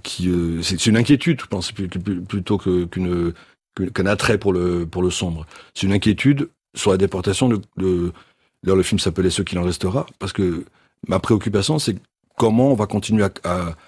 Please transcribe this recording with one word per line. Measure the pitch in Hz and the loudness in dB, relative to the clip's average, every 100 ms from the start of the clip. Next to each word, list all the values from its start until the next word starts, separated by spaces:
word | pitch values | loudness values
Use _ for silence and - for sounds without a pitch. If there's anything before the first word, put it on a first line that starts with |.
qui, | - - 90 | -6 -4 -2
euh, | 87 85 82 | 0 0 -2
c'est, | 85 92 | -4 0
c'est | 113 | 2
une | 113 | 4
inquiétude, | 117 131 - 139 | 4 4 2 -2
je | - | -4
pense, | 98 - | -6 -6
plus, | 104 92 | -6 -6
plus, | 92 98 92 | -6 -4 -6
plutôt | 92 101 90 101 | -4 -6 -2 -2
que, | 95 90 85 | 0 0 0
qu'une, | 92 90 87 85 82 - _ _ - | -4 -2 0 -2 -4 -14 _ _ -6
que, | |
qu'un | 92 - 95 | -4 0 0
attrait | 104 - 104 | 2 2 2
pour | 101 | 2
le, | 90 90 87 82 | 2 0 0 -2
pour | 90 | -2
le | 92 | -2
sombre. | - 90 80 78 - - - | 0 -4 -6 -10 -18 -16 -4
C'est | 95 | 0
une | |
inquiétude | 101 113 90 135 139 - - _ - | 2 2 4 2 2 -2 -10 _ -2
sur | 101 | 2
la | 95 | 4
déportation | 98 95 98 92 127 | 2 0 -2 2 2
de, | 107 - - | 2 -2 -4
de, | 95 87 87 - - _ _ _ | 0 0 -2 -6 -18 _ _ _
d'ailleurs, | 92 95 | 2 2
le | |
film | 87 101 | 2 0
s'appelait | 92 85 92 | 0 0 0
Ce | - | 0
qu'il | 90 90 | -4 -2
en | |
restera, | 90 85 92 117 - _ | -2 -2 -2 -2 -6 _
parce | 98 | -8
que | - 90 82 - _ _ _ - | -2 -2 -2 -8 _ _ _ -4
ma | 92 | -2
préoccupation, | - 107 107 101 98 156 | 2 0 2 0 0 0
c'est | 120 92 - _ _ - | -2 -6 -10 _ _ 0
comment | 113 113 139 | 2 4 4
on | 113 | 2
va | 104 | 0
continuer | 107 104 110 | -2 0 2
à, | 98 - | 2 -2
à, | 87 90 87 82 | -4 -4 -4 -10